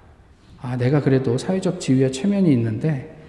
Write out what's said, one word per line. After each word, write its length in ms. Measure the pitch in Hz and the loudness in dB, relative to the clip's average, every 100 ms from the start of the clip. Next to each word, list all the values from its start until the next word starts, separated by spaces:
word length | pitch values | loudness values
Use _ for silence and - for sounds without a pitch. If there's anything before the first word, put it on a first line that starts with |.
| - - - - - - | -20 -20 -20 -20 -20 -16
"아, 140 | 123 123 | -10 -2
내가 240 | 123 147 | 0 2
그래도 380 | 143 131 127 117 | 4 2 2 -2
사회적 420 | - 190 185 165 | -2 -2 -2 -4
지위와 320 | - 131 131 | 0 2 2
체면이 400 | 131 196 202 190 | 0 -2 2 2
있는데 680 | 127 113 110 151 143 127 - | 2 0 -2 -2 -4 -8 -18